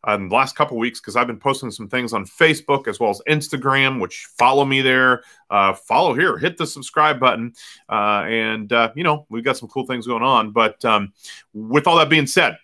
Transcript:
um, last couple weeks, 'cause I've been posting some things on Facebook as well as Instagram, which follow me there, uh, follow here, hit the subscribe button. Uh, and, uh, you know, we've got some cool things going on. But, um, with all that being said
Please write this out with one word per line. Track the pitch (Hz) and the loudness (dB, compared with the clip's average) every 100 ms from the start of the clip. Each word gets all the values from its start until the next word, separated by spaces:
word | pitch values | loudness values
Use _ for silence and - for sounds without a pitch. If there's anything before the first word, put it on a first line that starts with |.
um, | - 104 95 | -2 -2 0
last | 113 135 - | 0 0 -2
couple | 147 117 | -4 -2
weeks, | 120 - | -6 -6
'cause | - 123 | -6 -2
I've | 123 | -2
been | 110 | -2
posting | 139 135 127 | -4 -4 -8
some | 104 101 | -12 -6
things | 127 120 | -6 -4
on | 113 98 | -6 -8
Facebook | - 160 151 - 139 117 | 0 2 2 -2 -2 -2
as | 98 | -2
well | 113 | -2
as | 101 - | -2 -2
Instagram, | 151 147 139 135 135 135 131 | -2 -2 -6 0 2 0 0
which | 90 - - - | -6 -8 -16 0
follow | 123 139 | 2 4
me | 139 135 | 2 2
there, | 131 127 127 123 - _ _ | 2 4 4 2 -4 _ _
uh, | 101 98 | 2 2
follow | 95 - 120 175 | 0 -2 0 2
here, | 127 175 139 | 0 -2 0
hit | 160 165 | -4 -4
the | 160 | -8
subscribe | 143 135 - 151 135 | -8 -6 2 2 4
button. | 131 113 117 _ - - - | 0 0 -8 _ -20 -20 -6
Uh, | 107 104 104 90 | -2 0 0 -2
and, | 113 110 110 104 | -2 -2 -4 0
uh, | 120 113 143 | 0 0 0
you | |
know, | 170 151 _ | -2 -2 _
we've | 113 | -6
got | 123 131 | -4 -4
some | 117 | -6
cool | 135 127 | -10 -6
things | 127 113 | -8 -4
going | 117 | -2
on. | 127 123 110 | 2 2 2
But, | 110 110 - 120 | 0 0 0 0
um, | 107 101 _ - - _ | 0 0 _ -20 -20 _
with | 107 110 143 175 | -14 0 2 4
all | 165 | 4
that | 151 | 4
being | 156 139 | 2 2
said | - 143 - | 2 2 -2